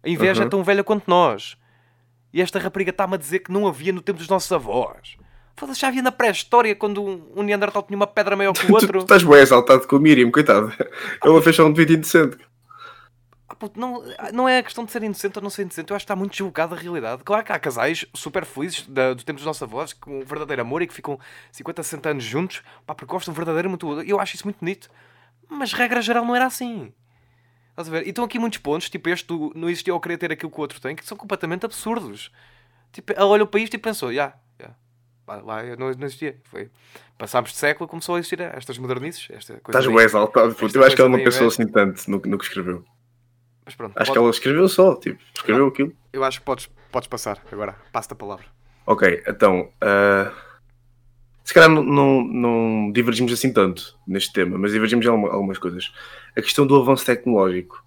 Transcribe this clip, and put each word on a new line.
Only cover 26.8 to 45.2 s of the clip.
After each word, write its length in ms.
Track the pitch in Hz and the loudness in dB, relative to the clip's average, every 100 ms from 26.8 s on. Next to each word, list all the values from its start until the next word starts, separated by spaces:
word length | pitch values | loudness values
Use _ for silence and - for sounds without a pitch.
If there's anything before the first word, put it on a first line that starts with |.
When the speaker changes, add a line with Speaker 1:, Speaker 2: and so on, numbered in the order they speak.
| 117 _ _ _ _ _ _ _ _ | -14 _ _ _ _ _ _ _ _
Speaker 1:
Estás 180 | - 165 | -16 -8
a 20 | |
ver? 140 | 165 - | -8 -6
E 40 | |
estão 140 | 180 | -6
aqui 160 | 240 247 | -6 -4
muitos 180 | 233 - | -6 -6
pontos, 300 | 143 156 - | -6 -4 -6
tipo 200 | - 170 | -8 -6
este 180 | 175 - | -6 -6
do 240 | 170 151 | -8 -8
não 160 | 160 170 | -6 -6
existia 240 | 170 - | -4 -4
ou 60 | 175 | -4
querer 180 | 170 170 | -4 -8
ter 140 | 170 | -6
aquilo 180 | 160 160 | -8 -10
que 80 | - | -8
o 40 | |
outro 180 | 147 - | -10 -8
tem, 160 | 131 156 | -12 -12
que 100 | - | -16
são 120 | 208 | -18
completamente 480 | 202 196 160 180 226 | -10 -8 -6 -8 -8
absurdos. 680 | - 220 226 143 101 - _ _ _ _ _ _ | -10 -6 -6 -8 -16 -20 _ _ _ _ _ _
Tipo, 180 | - - | -20 -10
ela 120 | 202 196 | 2 4
olhou 200 | 208 208 | 4 2
para 140 | 208 | -2
isto 140 | 220 | -4
e 40 | 233 | -8
pensou, 360 | 220 208 123 | -8 -8 -6
"Ya, 200 | 127 143 _ _ _ | -6 -6 _ _ _
ya, 140 | - _ _ _ _ _ - | -20 _ _ _ _ _ -18
lá, 140 | 104 | -18
lá 220 | 107 110 120 120 | -12 -10 -10 -10
não, 160 | 131 | -8
não 140 | 127 139 | -8 -12
existia." 300 | 135 151 127 _ | -10 -12 -12 _
Foi, 240 | - - _ _ - _ _ | -16 -16 _ _ -20 _ _
passámos 340 | 110 123 - | -4 -4 -4
de 60 | - | -4
século 280 | 147 151 165 | -2 -2 -8
e 40 | |
começou 260 | 165 - 175 | -12 -6 -6
a 40 | |
existir 200 | 165 175 | -4 -8
estas 380 | 175 - 127 123 | -10 -12 -14 -12
modernices, 500 | 127 123 147 175 - | -8 -6 -8 -14 -18
esta 260 | 107 - 117 | -20 -20 -20
coisa 220 | - 127 | -2 0
Speaker 2:
Estás 80 | 127 | 4
Speaker 1:
daí. 80 | |
Speaker 2:
bué 120 | 113 113 | 6 6
exaltado, 480 | 104 107 131 113 | 4 2 4 2
puto. 120 | 113 107 | 2 -2
Speaker 1:
Esta 100 | 123 | 6
Speaker 2:
Eu 40 | 131 | 6
acho 100 | 131 | 8
que 60 | |
Speaker 1:
coisa 80 | 131 | 4
Speaker 2:
ela 0 | |
não 80 | 127 | 4
Speaker 1:
da 60 | 131 | 2
Speaker 2:
pensou 220 | 127 117 | 2 2
Speaker 1:
inveja. 160 | - | 2
Speaker 2:
assim 60 | 110 | 0
tanto 380 | 107 98 92 - | 2 2 -2 -8
no, 120 | 98 95 | -6 -4
no 60 | 101 | -6
que 80 | - | -6
escreveu. 400 | 95 90 90 _ _ _ _ _ _ _ _ - | -8 -8 -10 _ _ _ _ _ _ _ _ -20
Speaker 1:
Mas 100 | - | -16
pronto, 160 | 113 98 | -12 -4
Speaker 2:
Acho 80 | - | -2
Speaker 1:
pode 60 | |
Speaker 2:
que 40 | 135 | 2
ela 100 | 120 | 2
escreveu 400 | 113 131 151 190 | 0 -4 0 0
só, 260 | 185 190 143 | 4 4 2
tipo, 240 | - - | -8 -12